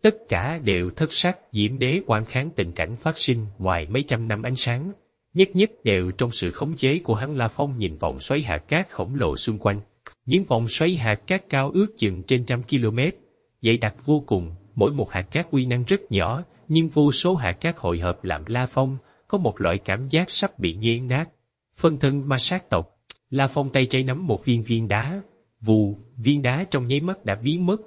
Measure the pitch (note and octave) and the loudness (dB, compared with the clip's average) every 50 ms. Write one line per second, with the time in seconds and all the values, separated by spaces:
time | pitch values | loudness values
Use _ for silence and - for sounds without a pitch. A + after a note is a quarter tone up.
0 | - G#3+ G#3+ - - - A2+ F2 F#2 C3 E3 E3+ C#3+ G#2+ F#2+ F2 F2 F2+ - - | 6 4 4 4 -6 -4 -4 -2 -2 -4 -6 -2 0 0 2 2 0 -2 0 -2
1 | D#3+ D3+ - - - F3 F3+ - _ _ - G#2+ G#2 G#2+ B2+ B2+ B2+ B2+ C#3+ F#3+ | -2 -2 0 0 0 0 -2 -2 _ _ -2 0 0 0 0 0 0 0 0 -2
2 | F#3+ - A2+ G#2+ A2 - - B2+ C#3 E3 E3 - G2 E2+ E2+ - E2 E2 A2+ A#2 | 0 0 0 0 0 -2 -4 -4 -4 -4 -4 -4 -4 -4 -2 -4 -4 -4 -4 -4
3 | - D3 C3 - - - B2+ A#2 A2 G#2 G2+ - F#2 F#2 F#2 E2+ D#2+ D#2+ G#2+ C3+ | -4 -4 -2 -2 0 0 0 0 -2 -8 -8 -4 0 0 0 0 -2 -2 -4 -4
4 | C#3+ - B2+ A2+ A#2 A2+ G#2+ G#2 A2 B2 C3 B2+ - B2+ A#2+ B2 D3 F#3+ G3+ _ | -2 -2 -2 -4 -2 -4 -4 -4 -4 -6 -4 -2 -2 -2 -2 -4 -4 -8 -10 _
5 | _ _ _ _ _ _ _ E3 F#3+ F#3+ - F3+ G3+ A3 - - _ A2+ G2+ F#2 | _ _ _ _ _ _ _ 2 2 4 4 2 2 2 0 -4 _ 2 2 2
6 | F2+ F2+ F#2 - B2+ A#2+ A#2 - - F2 - - - D3 E3 - - C3 C#3+ F3 | 0 -2 -2 -2 -2 -2 -2 -4 -4 -4 -4 -4 -6 -6 -4 0 2 2 2 2
7 | - - A2+ G#2 B2+ C#3+ D3+ C3+ A#2+ A2 - - D3 C#3+ C3+ A#2+ G#2 F2 D#2 D2 | 0 -2 -2 -2 -2 -4 -2 -2 -2 -2 0 -2 -4 -2 -2 -2 -4 -4 -2 -2
8 | - D#2 C2+ C#2 - - C3+ D3+ D3 A2 E2 D2 - - C#3+ E3 F#3+ - - - | -4 -4 -4 -4 -4 -2 -2 0 0 -2 -4 -4 -2 -2 -2 -2 -2 -2 -6 -6
9 | F2+ F#2+ C3+ C#3 A2+ D#2+ C2+ - - - A2 G2+ - G#2 G2+ G#2 G#2 _ _ _ | -6 -4 -2 0 0 0 0 -2 -4 -4 -4 0 0 0 0 0 -6 _ _ _
10 | _ - _ _ _ - C3+ F#3 G3 - C3 A#2 A#2+ A2+ - - D#3+ E3+ F#3 D3+ | _ -20 _ _ _ 2 2 2 2 2 0 0 2 -2 0 0 0 0 0 0
11 | A#2 A2+ G#2 G#2 - - F#3 F#3+ - - - C#3 C3+ C#3+ D3 F#3 G3+ G#3 - - | 2 0 0 0 0 -2 -2 -2 -2 -2 0 0 0 2 2 2 2 2 0 -2
12 | A#2+ G2+ F#2 F#2 F#2 - C3 B2 A#2+ - B2+ A#2+ A#2+ - - C3+ - A2 A2 B2 | -2 -2 -2 -4 0 0 0 0 2 0 -2 -4 -2 0 0 2 2 2 2 0
13 | C3+ E3 - - _ _ _ _ _ _ _ _ - A2+ A2+ A2+ A2+ G#2+ - - | -2 -2 -2 -6 _ _ _ _ _ _ _ _ 2 2 4 4 2 -2 -4 -4
14 | - C#3+ D3+ D3+ C#3+ - A2+ F#2 F2 E2 E2+ - - - _ - G2+ B2 D3 C#3 | 0 2 2 2 2 0 0 0 0 -4 -10 -14 -18 -10 _ 2 2 2 2 0
15 | A2 - - F#2 F#2 - - D3+ E3+ - - C#3 B2+ B2+ B2 B2 B2 A2+ F#3+ G3+ | -4 -2 -4 -6 -6 -2 -4 -4 -4 0 0 0 0 0 0 -2 0 0 0 -2
16 | - - A2+ G2 E2+ F2 A#2+ - F3 _ _ _ _ - D#3 D#3+ E3 D#3+ - D3+ | -2 -2 0 0 0 0 -2 -6 -8 _ _ _ _ 0 2 2 2 2 4 4
17 | D3 D3 C3 - - F3 F#3+ E3+ A#2+ F2+ F2 - - E3+ E3 - - F2+ E2+ E2 | 4 4 4 2 2 0 0 2 0 -2 -2 -2 -4 -4 -4 -2 -2 -2 0 0
18 | E2+ F2+ F2 - - F#2 E2 D2+ D#2 G2 A2+ B2 B2+ B2+ - C#3 C3+ C3 C3+ C3 | 0 -2 -2 -2 -4 -6 -4 -4 -4 -4 -2 -2 -2 0 0 0 0 0 -2 -6
19 | _ _ _ _ _ _ - G3+ F3 A2+ G2 - F#2+ E2+ F2 G2 - - F#2+ A2+ | _ _ _ _ _ _ -2 0 0 0 0 2 2 2 2 0 0 -2 -4 -4
20 | C3 C3+ C#3+ D#3 F3+ - - - G#3 G3 - - G#2 E2+ D#2+ F#2+ A2 A#2 A#2 A#2+ | -2 0 0 0 0 0 -2 -2 -2 -2 -4 -2 -2 -2 -2 0 0 0 0 0
21 | C3 B2+ B2 C#3 E3 - _ _ _ _ _ _ _ _ _ - - E3 D#3 C3 | 0 -2 -2 -2 -2 -4 _ _ _ _ _ _ _ _ _ 0 2 2 2 4
22 | C#3 C#3+ C3+ C#3+ C3+ C#3+ C3+ C3 - - F3+ F3+ - _ - E2+ E2 - _ _ | 2 2 2 0 0 -2 -2 0 0 -2 -2 -4 -2 _ -2 -2 -2 -4 _ _
23 | _ _ - _ _ _ B2+ C#3 C3+ C3+ - D3 C#3 C3+ - C3+ C3 B2+ - C3 | _ _ -20 _ _ _ 0 0 0 2 0 -2 -2 0 2 0 2 2 2 0
24 | C3 C3 B2+ D#3 F#3+ E3 G#2+ - - - A#2+ A#2 G#2+ A2+ A#2 A2+ A2+ G#2 G2+ G#2+ | 0 0 -4 -4 0 -2 -2 0 2 2 2 2 2 0 0 0 2 0 0 0
25 | A2+ C#3 F3+ G3 G3 - _ _ _ _ _ _ A2 A2 A2 A2 G#2+ G2+ G#2 - | 0 -4 -6 -8 -10 -14 _ _ _ _ _ _ 2 4 4 4 4 2 -2 -6
26 | - - _ B2 A2 C3 D3 D3 C3+ B2 B2+ D3 F#3+ - - C#3 B2 A#2+ C3+ D3 | -12 -18 _ -2 2 2 2 2 2 0 0 0 -2 -2 -2 -2 0 0 0 0
27 | D#3 F3+ F#3+ - - A2 G2 G#2 A#2 C#3 D3+ F3 F3+ F3 G3+ G#3+ G#3+ | 0 -2 -6 -4 -4 -4 -4 -2 0 -2 0 0 0 0 0 0 -4